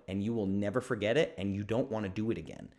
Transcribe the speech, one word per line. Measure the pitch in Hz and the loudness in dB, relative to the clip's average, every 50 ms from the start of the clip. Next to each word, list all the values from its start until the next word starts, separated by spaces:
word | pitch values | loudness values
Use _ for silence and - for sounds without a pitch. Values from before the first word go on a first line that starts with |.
| - - | -8 -4
and | 95 98 101 | -2 -2 0
you | 110 117 | 0 0
will | 113 104 | 2 2
never | 95 95 101 101 101 101 127 | 2 2 2 2 2 0 0
forget | 120 - 127 104 98 104 123 151 | 0 0 -2 0 2 4 4 4
it, | - - - | 4 2 0
and | - 95 98 98 | -2 -2 -2 0
you | 101 101 | -2 0
don't | 101 113 117 135 131 | 0 0 0 0 0
wanna | 110 110 107 95 | -2 -2 -2 -2
do | 92 107 107 113 | -2 -2 0 0
it | 110 82 | 0 -2
again. | 78 - - - - - - | -4 -8 -12 -12 -14 -16 -18